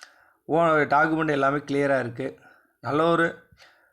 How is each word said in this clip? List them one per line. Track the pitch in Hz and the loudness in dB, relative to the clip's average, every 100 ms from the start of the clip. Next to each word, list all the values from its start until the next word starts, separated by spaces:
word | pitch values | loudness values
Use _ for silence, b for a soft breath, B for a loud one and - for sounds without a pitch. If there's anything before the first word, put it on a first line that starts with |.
| B B B B - | B B B B -4
ஓ-, | 151 165 156 135 | 0 2 2 2
டாக்குமெண்ட் | 143 160 160 156 | 2 2 0 -2
எல்லாமே | 143 135 143 | 0 0 -2
கிளியரா | 139 139 143 135 | -4 -2 0 0
இருக்கு. | 120 120 135 - b b b b | -2 -8 -10 -12 b b b b
நல்ல | 117 147 | -4 0
ஒரு | 165 165 165 - _ _ b b b | 2 2 0 -4 _ _ b b b